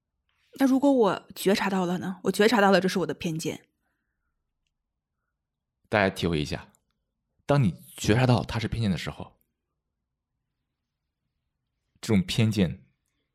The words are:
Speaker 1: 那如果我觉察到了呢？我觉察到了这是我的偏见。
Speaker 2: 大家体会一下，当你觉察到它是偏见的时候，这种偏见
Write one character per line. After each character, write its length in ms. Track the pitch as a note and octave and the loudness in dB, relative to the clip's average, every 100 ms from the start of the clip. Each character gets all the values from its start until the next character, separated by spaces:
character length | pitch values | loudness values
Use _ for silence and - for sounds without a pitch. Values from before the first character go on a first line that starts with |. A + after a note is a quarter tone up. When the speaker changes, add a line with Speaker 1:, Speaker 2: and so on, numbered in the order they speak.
| _ _ _ _ _ | _ _ _ _ _
Speaker 1:
那 120 | - C4+ | 0 2
如 140 | C4 | 4
果 120 | C#4 | 4
我 380 | C4 G3+ - - - | 4 2 0 -6 -4
觉 180 | F3+ | 0
察 160 | G3+ G3+ | 0 0
到 160 | F#3+ F3 | -2 -2
了 120 | F3+ | -4
呢？ 220 | D#3+ F#3 | -6 -6
我 80 | F#3+ | -2
觉 160 | F#3+ G#3+ | 2 2
察 120 | A#3 | 4
到 120 | G3 | 4
了 100 | F#3 | 4
这 60 | F#3 | 2
是 120 | F#3+ | -2
我 60 | D3 | -4
的 80 | |
偏 240 | C#3+ F3 D#3+ | -6 -6 -6
见。 300 | D#3 - _ _ _ _ _ _ _ _ _ _ _ _ _ _ _ _ _ _ _ _ _ _ _ | -8 -10 _ _ _ _ _ _ _ _ _ _ _ _ _ _ _ _ _ _ _ _ _ _ _
Speaker 2:
大 120 | G#2+ | 0
家 100 | G2 | 0
体 120 | - E2+ | 0 -2
会 160 | D#2 | -2
一 40 | D2 | -4
下， 260 | D#2+ - _ _ _ _ _ _ _ - | -8 -14 _ _ _ _ _ _ _ -2
当 180 | C#3+ | 0
你 200 | G#2 - - - | 0 -2 -12 -6
觉 160 | - A2 | 0 2
察 100 | B2+ | 2
到 180 | A2+ | 2
它 160 | - A2+ | -2 -6
是 80 | A2 | -6
偏 140 | A2+ | -4
见 80 | G#2+ | -2
的 80 | D#2+ | -4
时 120 | D#2 | -6
候， 300 | - - _ _ _ _ _ _ _ _ _ _ _ _ _ _ _ _ _ _ _ _ _ _ _ _ _ _ _ | -12 -18 _ _ _ _ _ _ _ _ _ _ _ _ _ _ _ _ _ _ _ _ _ _ _ _ _ _ _
这 80 | - | 0
种 140 | G#2 | 0
偏 260 | - - A2 | 0 0 0
见 360 | G#2 E2 - _ _ _ _ _ | 0 -2 -4 _ _ _ _ _